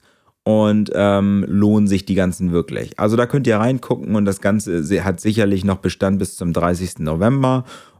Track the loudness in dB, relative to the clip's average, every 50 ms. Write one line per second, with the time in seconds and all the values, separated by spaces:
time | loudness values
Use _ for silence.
0 | _ _ _ _ _ _ _ _ -2 2 2 4 4 4 2 2 0 0 0 0
1 | 2 2 2 2 2 2 2 0 0 0 0 2 2 4 4 4 4 2 2 0
2 | 0 -2 0 0 0 0 0 -2 -2 0 0 0 -2 -2 -6 -8 -8 -10 -6 -2
3 | -2 0 2 2 0 0 0 0 2 2 2 2 2 0 -2 -2 -2 -4 -4 -4
4 | -2 -2 -2 0 0 0 -2 -2 0 0 0 0 -2 -2 -4 -2 -2 0 -2 0
5 | 0 -2 -4 -2 -2 -2 0 2 2 2 0 0 0 0 -2 0 -2 -4 -2 0
6 | -2 0 0 0 -2 -4 -6 -6 -4 -2 -2 0 0 0 0 -2 -4 -8 -8 -6
7 | -4 -4 -2 0 0 0 2 2 0 0 0 -2 -4 -6 -14 -20 -20 -20 _ _